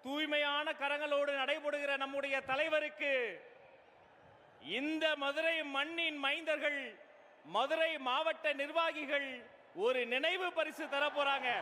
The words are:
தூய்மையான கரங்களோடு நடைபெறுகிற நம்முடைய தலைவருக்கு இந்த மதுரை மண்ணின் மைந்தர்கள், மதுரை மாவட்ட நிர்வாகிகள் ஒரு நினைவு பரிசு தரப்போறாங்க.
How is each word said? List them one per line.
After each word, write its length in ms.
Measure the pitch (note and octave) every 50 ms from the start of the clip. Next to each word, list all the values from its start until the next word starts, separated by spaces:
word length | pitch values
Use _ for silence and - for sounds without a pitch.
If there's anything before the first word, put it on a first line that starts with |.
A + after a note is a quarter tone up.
| -
தூய்மையான 680 | B3+ C#4 D4 D#4 D4+ D4 D4 D4 D4 C#4+ D4 D4+ D#4+ D4+ D4+ C#4
கரங்களோடு 500 | C#4 C#4+ D4 D4+ D4 C#4+ C#4+ C#4+ C#4+ C#4+ C#4 C4
நடைபெறுகிற 500 | C4 D4 D#4 D4 D4 D4 D4 C#4+ C#4+ C#4 C4+ C4+
நம்முடைய 340 | C4+ C#4 C#4 C#4 C#4 C4+ C4+ C4+ C4+
தலைவருக்கு 640 | C4 - D#4 D#4+ D#4 D4+ D4+ D4+ D4+ - C#4 C#4+ C#4 C4 B3 A3 F3+ D#3 - - - - - - - - - - - - - - - - - - - - - - - - - C#3+ F#3 A#3+
இந்த 240 | C#4 D4+ D#4 D#4 D#4+ D#4 D4+ D4 C#4
மதுரை 320 | C#4 C#4 D4+ D#4+ E4 E4 D#4+ D4+ C#4+ C#4
மண்ணின் 440 | C4+ C#4+ D#4 E4+ E4 E4+ D#4+ D4+ D4 C4+
மைந்தர்கள், 560 | C4+ C#4+ D#4+ E4 D#4 D#4 D4 C#4 D4 C#4+ C#4 C4+ A#3 G#3+ - - - - - - - - - - D3 E3+
மதுரை 360 | G#3 B3+ C#4 D#4 D#4+ D#4+ E4 D#4+ D4 C4+ B3+
மாவட்ட 420 | B3 C#4 D#4 D#4+ D#4+ D#4+ - D4+ D4 C#4 C#4
நிர்வாகிகள் 680 | C#4+ D#4+ E4 E4 E4 D#4+ D#4 D4+ C4+ D4+ C#4+ C#4 C4+ B3+ B3 A3+ - - - - - - D#3+ G3
ஒரு 160 | A#3+ B3+ B3+ A#3+ A#3 A#3+
நினைவு 340 | C4 C#4+ D#4+ F4+ F#4 F#4 F4+ F4 E4
பரிசு 280 | D#4 D#4 - - D#4 C#4 C#4
தரப்போறாங்க. 560 | C#4 C#4+ D4 C#4+ D4 C#4+ C#4 C#4 C#4 B3+ B3 A#3+ G3